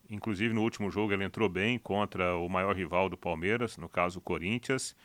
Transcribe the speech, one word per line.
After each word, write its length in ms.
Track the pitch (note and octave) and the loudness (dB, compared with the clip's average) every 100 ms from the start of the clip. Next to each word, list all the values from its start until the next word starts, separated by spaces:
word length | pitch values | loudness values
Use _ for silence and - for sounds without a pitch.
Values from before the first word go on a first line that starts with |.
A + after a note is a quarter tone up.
| - | -12
Inclusive, 460 | G#2 A2+ F#2+ A2+ | -6 -4 0 2
no 80 | A2+ | 4
último 260 | A2+ - G2 | 2 0 -2
jogo 240 | F#2+ G#2+ | 0 2
ele 120 | G2 | 0
entrou 240 | F#2+ A2 G#2 | 0 0 0
bem 320 | F2+ G#2+ A#2+ | 2 0 0
contra 560 | - G2+ G2+ F#2 F2+ F2 | 0 0 0 0 0 2
o 120 | F2 | 0
maior 280 | F#2 G2 F#2+ | 0 2 0
rival 320 | D#2+ F2+ F#2+ | 0 2 2
do 80 | E2+ | 0
Palmeiras, 600 | F2 D#2+ F#2 A#2 A#2 - | -2 0 0 0 -2 -6
no 120 | E2+ | -4
caso 320 | F#2 F2 F#2 | 0 0 -2
o 20 | |
Corinthians, 720 | - E2 F2 A#2+ - C3 - - | -4 -2 -2 -2 -2 -2 -4 -12